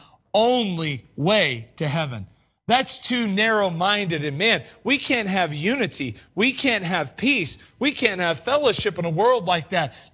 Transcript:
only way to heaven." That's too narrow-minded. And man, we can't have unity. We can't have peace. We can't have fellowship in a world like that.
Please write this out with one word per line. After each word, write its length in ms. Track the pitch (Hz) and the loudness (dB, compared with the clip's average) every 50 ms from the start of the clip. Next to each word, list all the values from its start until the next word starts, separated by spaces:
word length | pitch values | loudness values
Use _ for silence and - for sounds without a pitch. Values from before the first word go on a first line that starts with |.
| - - _ _ _ _ - | -20 -20 _ _ _ _ 2
only 720 | 214 226 247 254 247 226 190 175 160 160 151 139 117 - - _ | 2 4 4 4 2 2 0 -2 -2 -4 -4 -4 -6 -10 -14 _
way 540 | - 143 185 214 208 170 143 123 113 113 - _ | -2 2 2 4 4 4 2 0 -4 -8 -14 _
to 120 | - 156 147 | -4 -4 -2
heaven." 400 | 139 165 156 139 120 104 95 - _ _ _ _ _ _ _ - | -2 -2 -4 -4 -6 -10 -12 -14 _ _ _ _ _ _ _ 0
That's 300 | 226 262 262 - - - | 2 2 2 0 -4 -4
too 300 | - - 247 240 233 208 | -2 -2 -2 0 0 0
narrow-minded. 960 | 190 202 220 226 220 214 202 185 165 160 180 202 208 208 202 170 170 151 147 | 0 2 2 2 4 2 2 0 0 0 0 0 0 0 0 -2 -2 -2 -4
And 120 | 147 139 | -4 -4
man, 280 | 151 202 233 208 156 - - - - - | 0 2 2 2 0 -2 -8 -20 -8 -2
we 160 | 220 285 269 | -2 -2 0
can't 300 | - - 269 240 208 185 | 0 -2 -2 -2 0 0
have 260 | 190 190 175 156 147 | 0 0 0 0 -2
unity. 600 | 147 156 208 262 277 220 143 - - 139 120 107 - - _ _ | -2 -2 -2 0 0 -2 -4 -4 -6 -6 -8 -8 -10 -18 _ _
We 180 | 175 226 269 262 | 0 0 0 0
can't 320 | - - 262 226 202 180 | 0 0 0 0 0 -2
have 320 | 165 185 170 147 131 - | -2 -2 -2 -2 -4 -6
peace. 420 | - 214 269 285 226 160 123 - - - - _ - | -2 0 0 0 0 0 -4 -6 -12 -16 -20 _ -2
We 140 | 240 294 - | -2 -2 -2
can't 280 | - 269 220 190 180 | 0 -2 -2 0 0
have 200 | 180 170 165 - | 0 0 0 -2
fellowship 580 | - 240 277 294 294 233 196 - - 208 165 185 | -2 0 0 2 4 2 2 2 -2 -4 -2 -2
in 60 | 170 | -4
a 60 | 170 | -2
world 340 | 156 170 214 247 254 233 175 | 0 2 4 4 2 2 2
like 220 | 180 175 165 - - | 0 -2 -2 -2 -2
that. 260 | 190 170 156 120 - - - - | -2 -2 -2 -2 -6 -14 -20 -10